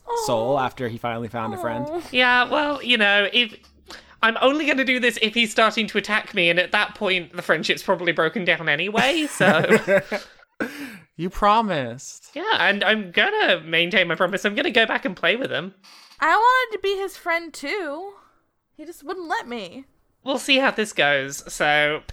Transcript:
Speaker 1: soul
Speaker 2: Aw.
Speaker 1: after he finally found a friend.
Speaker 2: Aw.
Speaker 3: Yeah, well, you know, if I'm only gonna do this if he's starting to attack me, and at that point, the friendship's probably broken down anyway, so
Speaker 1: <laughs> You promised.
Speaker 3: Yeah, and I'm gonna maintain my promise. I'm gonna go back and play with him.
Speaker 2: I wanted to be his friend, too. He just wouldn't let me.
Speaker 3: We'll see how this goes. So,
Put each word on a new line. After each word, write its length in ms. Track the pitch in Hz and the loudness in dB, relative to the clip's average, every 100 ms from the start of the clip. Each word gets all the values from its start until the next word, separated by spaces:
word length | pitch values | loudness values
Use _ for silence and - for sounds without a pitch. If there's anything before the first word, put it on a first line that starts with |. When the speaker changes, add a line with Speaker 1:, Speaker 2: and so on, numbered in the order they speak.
| - 480 440 | -6 -4 0
Speaker 1:
soul 320 | 117 117 139 | 0 0 0
Speaker 2:
Aw. 80 | 127 | -2
Speaker 1:
after 220 | - 123 | -4 -8
he 80 | 120 | -6
finally 300 | 120 113 117 | -6 -6 -6
found 260 | 117 113 | -6 -6
a 40 | 110 | -6
friend. 260 | 311 285 294 | -6 -4 -6
Speaker 2:
Aw. 140 | 339 - | -8 -4
Speaker 3:
Yeah, 380 | 254 254 247 247 | 0 2 2 2
well, 320 | 277 294 285 | 0 -2 -4
you 140 | 240 240 | -2 2
know, 320 | 202 202 196 | 4 4 2
if 240 | 233 226 - _ _ - - - - | 0 0 -6 _ _ -20 -20 -20 0
I'm 120 | 226 226 | 0 4
only 240 | 254 294 294 | 2 2 2
gonna 180 | 277 | 0
do 160 | 254 254 | 2 2
this 200 | 240 226 | 0 0
if 140 | 214 233 | 0 0
he's 160 | 220 | 0
starting 340 | 226 220 214 214 | 4 2 2 -2
to 120 | 208 | -2
attack 340 | 196 185 - | -2 -2 -2
me, 160 | 196 170 | 2 2
and 80 | 170 | 2
at 120 | 175 | 2
that 240 | 208 208 - | 0 0 -2
point, 400 | 208 185 165 175 | -2 -2 -4 -8
the 80 | |
friendship's 400 | - 160 214 151 | -2 0 0 -2
probably 280 | - 180 170 | 0 0 0
broken 320 | 165 160 226 180 | 2 0 0 0
down 220 | 160 160 | 0 0
anyway, 600 | 147 185 214 254 320 302 | -2 0 2 2 2 -2
so 720 | - 190 156 170 208 - 196 - 208 - - _ - | 2 4 4 4 2 4 2 0 -6 -10 -20 _ -10
Speaker 1:
<laughs> 20 | - 294 269 202 - - | -10 -8 -14 -16 -18 -8
You 140 | 175 | -8
promised. 1000 | - 208 214 220 165 123 120 - - - | 0 4 4 2 -2 -4 -8 -14 -18 -16
Speaker 3:
Yeah, 100 | 285 403 294 | -8 -2 2
and 240 | 175 202 | 2 2
I'm 280 | 196 220 185 | 2 0 0
gonna 500 | 190 233 427 349 180 | 0 2 2 2 0
maintain 460 | 160 165 170 196 170 | 0 0 2 2 2
my 80 | 160 | 2
promise. 280 | 180 185 | 0 0
I'm 120 | 208 208 | -2 -2
gonna 160 | 349 | 0
go 140 | 220 226 | 2 2
back 200 | - 233 | 0 -4
and 100 | 180 | -2
play 200 | 170 220 | 0 0
with 160 | 156 | -2
him. 220 | 127 180 - _ - - - | -4 -6 -12 _ -20 -20 -4
Speaker 2:
I 100 | 302 359 | 2 4
wanted 420 | 480 508 494 415 | 4 4 0 -4
to 40 | |
be 160 | 392 392 | -4 -4
his 180 | 392 - | -6 -8
friend, 360 | 349 330 339 | -4 -4 -4
too. 600 | - 277 403 320 294 392 392 _ _ _ _ _ - | -10 -8 -6 -6 -8 -12 -16 _ _ _ _ _ -20
He 100 | 311 | -20
just 180 | - | -14
wouldn't 240 | 285 370 330 | -10 -10 -6
let 200 | 427 247 | -6 -6
me. 380 | 240 180 247 269 _ _ _ | -12 -12 -16 -20 _ _ _
Speaker 3:
We'll 140 | - 262 | -6 -4
see 200 | - 269 | 2 2
how 140 | 269 | 2
this 200 | 208 214 | 0 -2
goes. 520 | - 143 143 135 139 - | 2 2 2 -2 -8 -12
So, 500 | - 156 147 147 151 - | -2 2 4 2 0 -8